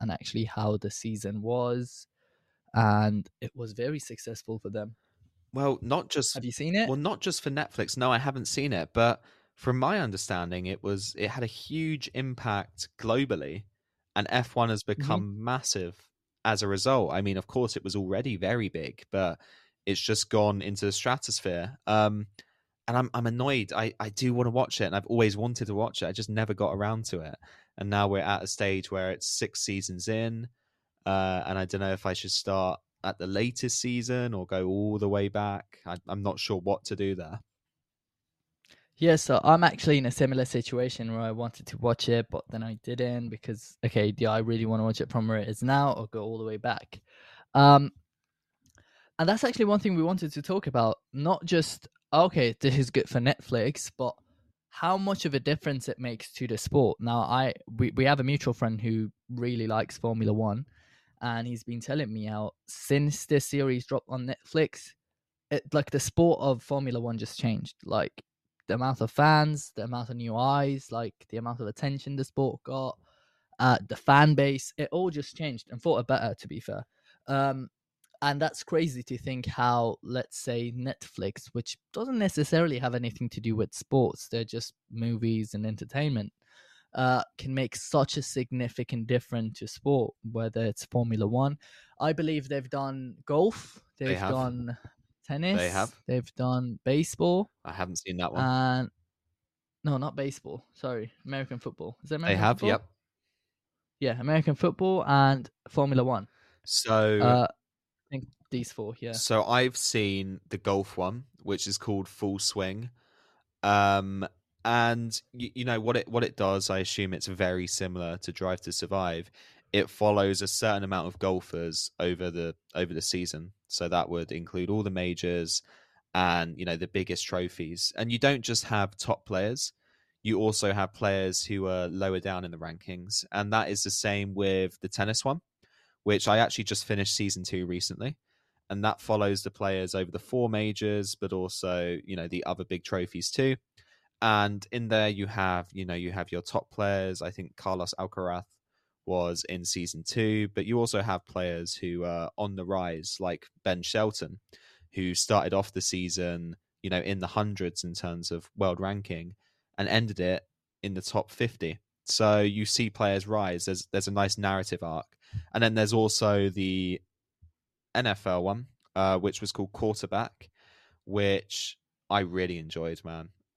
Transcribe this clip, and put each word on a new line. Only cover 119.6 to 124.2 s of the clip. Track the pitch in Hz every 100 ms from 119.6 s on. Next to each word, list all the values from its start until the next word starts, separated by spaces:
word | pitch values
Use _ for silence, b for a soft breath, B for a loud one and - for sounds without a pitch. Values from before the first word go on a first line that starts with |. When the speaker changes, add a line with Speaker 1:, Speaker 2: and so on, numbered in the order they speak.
| b
Speaker 2:
It | 101 -
follows | - 107 104 98 95
a | 98
certain | - 110 101
amount | 95 95 85
of | -
golfers | 95 92 - 87 85 78 - -
over | 90 87 90
the, | 85 82 80 _ 82
over | 87
the | 80
season. | - 92 90 76 90 - -
So | - 87
that | 87 -
would | 85